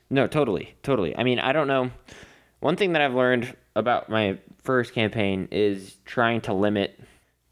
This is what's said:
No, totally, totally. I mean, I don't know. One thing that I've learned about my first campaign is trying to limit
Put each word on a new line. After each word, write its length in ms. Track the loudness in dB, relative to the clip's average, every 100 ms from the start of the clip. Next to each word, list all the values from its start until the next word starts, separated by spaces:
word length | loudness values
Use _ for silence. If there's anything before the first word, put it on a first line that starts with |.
| -4
No, 160 | 0 2
totally, 480 | 2 0 0 -6 -10
totally. 340 | -2 0 0 0
I 60 |
mean, 160 | 0 0
I 140 | 0
don't 160 | 0 0
know. 220 | 0 -2 -6 -20 -20 -20 -20 _ -6
One 160 | -2 0
thing 160 | 2
that 80 | 2
I've 120 | 2
learned 400 | 2 2 2 0 -10 _ -2
about 320 | 0 0 0
my 300 | 0 0 -2 -8 -12
first 300 | -2 0 0
campaign 560 | 0 -2 0 0 -2 -2
is 460 | 0 0 0 -10 -20
trying 360 | -10 -2 0 0
to 100 | -2
limit 460 | 0 0 0 -2 -6 -20 _ _ _ _